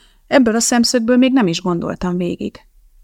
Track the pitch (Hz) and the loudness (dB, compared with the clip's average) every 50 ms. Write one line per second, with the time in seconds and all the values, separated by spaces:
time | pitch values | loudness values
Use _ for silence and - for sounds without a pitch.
0 | _ _ _ _ _ - - 277 254 226 214 233 226 - 247 240 233 - - 247 | _ _ _ _ _ 0 2 2 4 2 2 0 0 0 0 0 0 0 0 0
1 | 226 226 254 247 262 262 254 269 220 170 165 170 - 180 262 170 - 170 175 - | 0 2 2 4 4 4 2 2 2 0 -2 -2 -4 -4 -4 -4 -4 -6 -8 -6
2 | - 180 175 180 180 170 - - - 202 - - - _ _ _ _ _ _ _ | -6 -4 -4 -4 -4 -6 -6 -8 -8 -10 -12 -14 -20 _ _ _ _ _ _ _